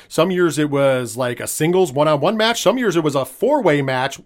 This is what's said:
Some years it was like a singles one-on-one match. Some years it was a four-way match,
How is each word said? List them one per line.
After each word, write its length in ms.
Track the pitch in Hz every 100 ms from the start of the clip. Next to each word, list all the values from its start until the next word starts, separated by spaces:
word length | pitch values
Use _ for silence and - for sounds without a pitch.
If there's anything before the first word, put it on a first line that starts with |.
| -
Some 240 | - 175
years 260 | 180 175 143
it 140 | 147
was 440 | 143 139 131 120 113
like 240 | 123 120
a 60 | 110
singles 460 | - 156 185 180
one-on-one 440 | 127 147 202 156 220
match. 240 | 220 233
Some 200 | - 247
years 160 | 233 170
it 80 |
was 100 | 156
a 100 | 139
four-way 600 | 127 - 233 302 190 147
match, 360 | 135 131 135 -